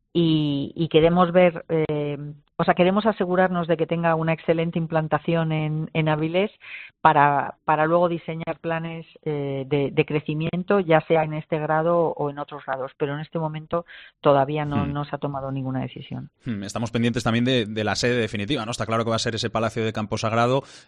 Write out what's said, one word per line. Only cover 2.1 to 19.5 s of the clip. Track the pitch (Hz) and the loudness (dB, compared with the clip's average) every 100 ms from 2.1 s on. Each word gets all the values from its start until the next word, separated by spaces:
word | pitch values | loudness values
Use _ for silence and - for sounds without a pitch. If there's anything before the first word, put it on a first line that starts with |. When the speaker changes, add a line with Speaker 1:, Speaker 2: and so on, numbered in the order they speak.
| 143 147 147 _ - | -6 -10 -14 _ -2
Speaker 1:
o | 170 | 0
sea, | |
queremos | 175 180 196 220 | 4 4 4 0
asegurarnos | 202 180 180 185 180 165 | 0 0 2 2 0 0
de | 165 | 0
que | 160 | 0
tenga | 170 170 160 | 0 0 2
una | 160 | 0
excelente | 160 - 165 165 170 | -2 0 0 0 -2
implantación | 160 160 156 147 - 165 160 | -2 -2 0 -2 0 0 0
en, | 156 156 156 156 | -2 -2 -4 -4
en | - 156 | -2 0
Avilés | 151 160 175 208 - - - - _ | 0 0 0 -2 -4 -18 -18 -20 _
para, | 160 151 143 143 131 - | 4 6 6 4 -2 -6
para | - 156 156 | -2 2 4
luego | 175 175 | 4 2
diseñar | 170 - 165 165 160 | 0 -6 -8 -8 -8
planes, | 165 165 165 165 160 - | -6 -6 -6 -10 -14 -12
eh, | - 147 139 135 131 | -6 -4 -4 -4 -2
de, | 143 139 | 0 0
de | 147 147 | 0 0
crecimiento, | 147 - 151 160 175 180 202 | -2 -4 -4 -2 -4 0 0
ya | 170 160 - | 4 2 4
sea | 160 | 0
en | 156 156 | 0 -4
este | - 156 | -6 -4
grado | 151 156 165 175 160 | 0 0 2 2 0
o | - 147 | -2 -6
en | 143 | -6
otros | 143 147 139 | -10 -12 -8
grados, | 131 131 - | -8 -8 -4
pero | 143 | -4
en | 143 | -4
este | 156 165 | -6 -6
momento | 160 156 156 170 - - - _ | -6 -6 -6 -6 -6 -14 -20 _
todavía | 156 143 135 151 147 | 4 4 4 0 -2
no, | 147 143 | -2 -2
Speaker 2:
Hmm. | |
Speaker 1:
no | 143 143 | -4 -6
se | 143 | -6
ha | |
tomado | 143 139 135 | -6 -6 -6
ninguna | 135 131 131 | -6 -4 -4
decisión. | 127 - - 131 139 _ - | -6 -10 -12 -12 -12 _ -8
Speaker 2:
Hmm, | 107 | -6
estamos | 98 110 117 | -6 -6 -4
pendientes | 120 120 120 | 0 0 0
también | 117 117 120 | 0 0 2
de, | 131 107 | 2 0
de | 110 104 | -2 -2
la | 95 | 0
sede | 123 123 | 0 0
definitiva, | 110 110 101 139 110 | -2 -4 -4 -4 -4
¿no? | |
Está | 123 107 | -6 -2
claro | 113 113 | -2 0
que | |
va | 113 | -2
a | |
ser | 123 110 | -2 -4
ese | |
Palacio | 113 | -4